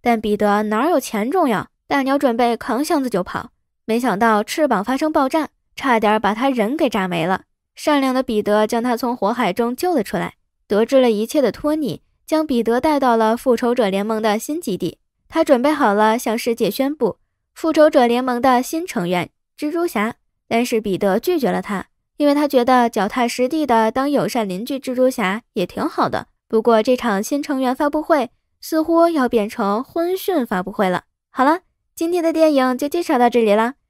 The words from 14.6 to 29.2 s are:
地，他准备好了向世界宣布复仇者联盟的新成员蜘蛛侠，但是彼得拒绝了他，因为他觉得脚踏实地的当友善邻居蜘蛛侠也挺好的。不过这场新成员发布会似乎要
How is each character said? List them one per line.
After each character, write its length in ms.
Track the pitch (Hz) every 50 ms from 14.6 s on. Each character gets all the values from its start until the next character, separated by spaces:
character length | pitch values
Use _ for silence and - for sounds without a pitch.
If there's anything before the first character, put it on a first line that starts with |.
| 359 - 190 175
地， 180 | - 165 - _ _ _ _ _ _ _
他 160 | - 320 330
准 160 | - 294 233
备 100 | 247 294
好 220 | 311 302 285 226 202
了 260 | 208 214 220 220 240
向 200 | - 262 214 240
世 160 | - - 233
界 160 | - 226 190
宣 240 | 202 - 262 277 294
布 240 | - 247 196 - _ _ _ _ _ _ _ _
复 160 | - - 320
仇 200 | 302 320 302 311
者 160 | 311 302 247
联 180 | 233 233 240 262
盟 160 | 262 247 240
的 220 | 240 269 254 240 254
新 240 | - - 320 339
成 200 | 370 - 226 175
员 220 | 170 180 175 170 - _ _ _ _ _ _
蜘 120 | - 302
蛛 160 | 311 339 339
侠， 280 | 349 - 226 202 226 - _ _ _ _ _ _ _
但 160 | - 233 240
是 160 | 240 247 220
彼 160 | 226 208 190
得 220 | 160 - 202 185 214
拒 180 | - - 359 330
绝 120 | 254 196
了 100 | 180 185
他， 260 | 185 - 208 185 185 _ _ _ _ _ _
因 100 | _ 294
为 80 | 294 285
他 140 | 294 302 285
觉 160 | - 262 240
得 240 | 240 262 254 240 233
脚 180 | - 226 190
踏 220 | 208 - 254 247 240
实 200 | - - 247 254
地 180 | 320 320 302
的 260 | 262 240 226 220 220 220
当 180 | 262 269 285
友 160 | 294 262 170
善 220 | 190 - 254 220 196
邻 160 | 180 185 226
居 140 | 254 285 262
蜘 160 | - - 254
蛛 160 | 240 254 254
侠 320 | 262 - 220 185 190 220 _ _ _
也 140 | - 180
挺 200 | 180 - - 202
好 220 | 320 - - 285 156
的。 200 | - - - _ _ _ _ _
不 140 | - 220 214
过 200 | 240 233 220 214
这 140 | 269 254
场 260 | 247 - 240 208 190 214
新 200 | - 294 285 294
成 180 | - 302 262
员 140 | 262 247 247
发 160 | 269 311 294
布 100 | 294 311
会 300 | 311 - 339 294 233 240 _ _ _ _ _ _
似 200 | - - - -
乎 280 | 311 320 330 330 339 339
要 200 | 339 311